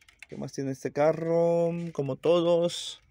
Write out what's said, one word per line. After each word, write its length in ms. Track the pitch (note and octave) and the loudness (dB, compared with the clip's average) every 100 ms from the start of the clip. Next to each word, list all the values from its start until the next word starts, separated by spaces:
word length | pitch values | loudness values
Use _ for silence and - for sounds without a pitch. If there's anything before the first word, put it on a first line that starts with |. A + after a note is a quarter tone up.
| _ _ - | _ _ -16
¿qué 80 | - | -12
más 160 | C#3 | -10
tiene 200 | - C3+ | -6 -6
este 180 | C3+ C3+ | -6 -4
carro? 800 | C#3+ D3+ D#3+ E3 E3+ E3+ E3+ E3+ E3+ E3+ | 2 2 2 0 2 2 2 0 -2 -6
Como 260 | D#3 C#3 C3+ | -4 -4 -2
todos, 840 | D3+ F3 E3+ E3+ E3+ - - - _ | 2 4 4 2 0 -4 -12 -16 _